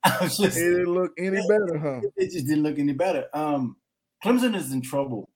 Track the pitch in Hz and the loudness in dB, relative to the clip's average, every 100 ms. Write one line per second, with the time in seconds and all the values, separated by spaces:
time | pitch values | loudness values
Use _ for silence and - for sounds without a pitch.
0 | 185 190 180 - 196 170 175 180 175 180 | 2 2 0 2 2 4 2 2 2 0
1 | 180 - 185 196 185 214 196 160 151 127 | -2 -2 -2 -2 2 2 2 -2 -2 -4
2 | 403 - 185 - - 151 151 143 143 135 | -6 -4 -4 -4 -2 0 0 0 -2 2
3 | 185 156 - 147 151 143 123 - _ _ | 0 0 -4 -4 -2 -2 -2 -8 _ _
4 | _ _ 202 247 247 202 135 135 127 143 | _ _ 2 4 4 0 -2 -4 -2 -4
5 | 139 113 95 | -2 -6 -10